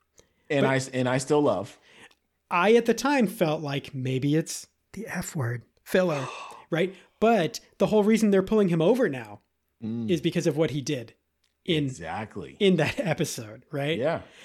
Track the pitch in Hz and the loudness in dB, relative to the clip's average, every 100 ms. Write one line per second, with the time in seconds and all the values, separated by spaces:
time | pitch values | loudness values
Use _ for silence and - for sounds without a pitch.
0 | _ _ _ _ - 143 135 135 131 131 | _ _ _ _ -4 0 2 2 -2 -2
1 | 127 127 - 151 143 95 104 - _ - | 0 0 2 2 4 0 -4 -12 _ -20
2 | - _ _ _ - 180 190 233 233 226 | -20 _ _ _ -4 0 4 4 4 0
3 | 269 285 202 - 165 156 143 139 - 135 | 2 2 2 2 -2 -2 -4 -6 -8 -8
4 | 127 131 143 151 156 - - _ _ 196 | -4 -2 0 0 -2 -8 -14 _ _ -14
5 | 226 180 - 165 120 120 - _ - 196 | -10 -8 -8 -6 -4 -6 -10 _ -2 0
6 | 180 147 127 - - - - 160 143 - | 2 0 -6 -12 -16 -18 -4 -2 -2 -4
7 | - - 220 226 156 - _ - 190 214 | -16 0 2 4 2 -4 _ -2 2 4
8 | 208 220 220 190 190 220 202 170 175 247 | 4 4 4 4 4 2 2 4 4 4
9 | 220 135 107 104 _ _ _ _ 113 117 | 2 -2 -10 -16 _ _ _ _ -8 -6
10 | 113 170 165 165 160 139 156 147 127 139 | -2 0 0 0 0 0 0 -2 -4 -6
11 | 113 _ _ _ _ _ - 156 143 131 | -8 _ _ _ _ _ -2 0 -2 -6
12 | 80 92 110 104 69 67 196 175 143 - | -8 -8 -8 -12 -12 0 4 4 2 0
13 | 294 151 160 - 107 117 - 143 143 170 | -2 -2 -2 -6 -12 -14 -10 -6 -4 -2
14 | 147 143 - - | -2 -4 -8 -20